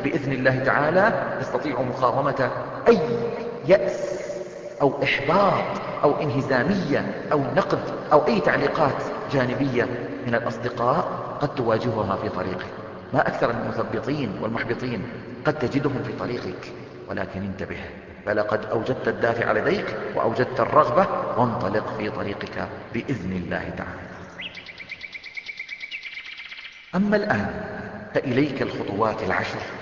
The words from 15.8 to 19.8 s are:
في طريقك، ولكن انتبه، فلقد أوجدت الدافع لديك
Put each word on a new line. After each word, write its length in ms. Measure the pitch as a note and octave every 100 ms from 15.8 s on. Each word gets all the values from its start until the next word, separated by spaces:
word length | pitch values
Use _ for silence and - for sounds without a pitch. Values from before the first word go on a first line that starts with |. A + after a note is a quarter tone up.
| C#3 A#2+
في 100 | -
طريقك، 580 | - F#2+ A#2+ F#2+ F2+ - - - - -
ولكن 320 | G2 F#2 F#2+
انتبه، 380 | G2 F#2+ F2 - - - - - -
فلقد 400 | G#2 G#2 G#2+ G2+
أوجدت 420 | A#2 G#2+ - -
الدافع 440 | G#2 A#2 A2+ -
لديك 440 | A2 C3+ G3+